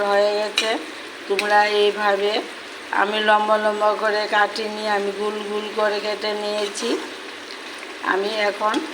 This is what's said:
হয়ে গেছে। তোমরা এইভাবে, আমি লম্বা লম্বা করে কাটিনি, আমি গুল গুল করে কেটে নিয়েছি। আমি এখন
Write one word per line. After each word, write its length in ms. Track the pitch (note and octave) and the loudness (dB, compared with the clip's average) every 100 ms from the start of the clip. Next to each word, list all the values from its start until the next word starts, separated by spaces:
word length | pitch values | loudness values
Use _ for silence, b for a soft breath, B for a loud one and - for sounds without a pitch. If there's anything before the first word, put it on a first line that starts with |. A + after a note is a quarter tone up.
হয়ে 280 | G3+ G3+ G#3 | 4 4 4
গেছে। 440 | G#3 G#3+ G3+ A3 B3+ - - - - - | 2 0 0 0 -2 -6 -12 -14 -14 -2
তোমরা 380 | G3 G#3 G#3 G#3 | -2 4 4 4
এইভাবে, 640 | G#3 G#3 G3+ G#3 G3 G3+ A3 - - - - - | 4 4 4 2 2 2 0 -4 -10 -14 -14 -2
আমি 260 | - G3+ G#3+ | 2 2 2
লম্বা 380 | G#3+ G#3+ G#3+ G#3+ | 4 4 4 2
লম্বা 360 | G#3+ G#3 G#3+ | 2 2 2
করে 340 | G3+ G#3+ G#3 G#3 | 2 2 0 2
কাটিনি, 520 | G#3 G#3 A3 G#3+ G#3+ G#3+ | 2 2 0 -4 -4 -2
আমি 240 | G3+ G3+ | 0 -2
গুল 240 | F#3+ G#3 G#3+ G#3 | -2 -4 -4 -4
গুল 160 | G#3 G#3+ G#3+ | -4 -4 0
করে 240 | G#3+ G#3 | 0 0
কেটে 340 | G#3+ G3+ G#3+ | -2 -2 -2
নিয়েছি। 560 | G#3 G#3 G#3 G3+ - A#3 E4+ - - - - - - - - - - | -2 -2 -2 -4 -2 -2 -2 -4 -10 -12 -14 -14 -12 -12 -12 -12 -8
আমি 240 | - F#3+ G3+ | -2 -2 0
এখন 460 | A3 G#3 G3+ G#3+ B3+ D#4 | 0 0 0 0 0 -4